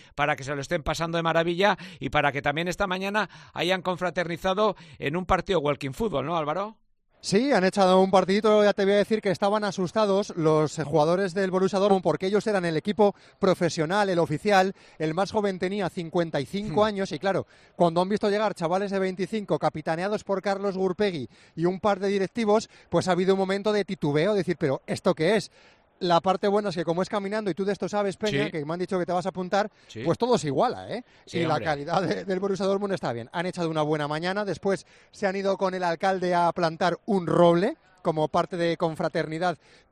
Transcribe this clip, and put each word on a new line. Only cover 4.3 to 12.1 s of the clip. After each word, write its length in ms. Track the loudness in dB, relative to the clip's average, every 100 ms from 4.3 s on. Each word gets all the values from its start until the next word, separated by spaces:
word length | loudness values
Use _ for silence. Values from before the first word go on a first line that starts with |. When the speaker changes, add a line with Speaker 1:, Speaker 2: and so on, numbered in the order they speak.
| -4 -2 0 0 -2 -10 -8
Speaker 1:
en 160 | -6 -4
un 80 | 0
partido 340 | 0 0 0
walking 320 | 0 -2 -4
fútbol, 340 | -4 -2 -2 -2
¿no, 100 | -2
Álvaro? 400 | -2 -4 -6 -10 _ _ _ _
Speaker 2:
Sí, 300 | -2 0 2
han 120 | 2
echado 360 | 2 4 4 6
un 100 | 6
partidito. 540 | 4 4 2 4 6
Ya 80 | 4
te 120 | 4
voy 100 | 2
a 20 | 2
decir 240 | 2 0
que 100 | 0
estaban 320 | 0 0 0
asustados 680 | -2 -4 -2 0 2 2 0 0
los, 400 | 4 4 2 -2
eh, 60 |
jugadores 500 | 0 2 4 2 0
del 160 | -2 0
Borussia 280 | 0 0 2
Dortmund, 240 | 4 4
porque 220 | 2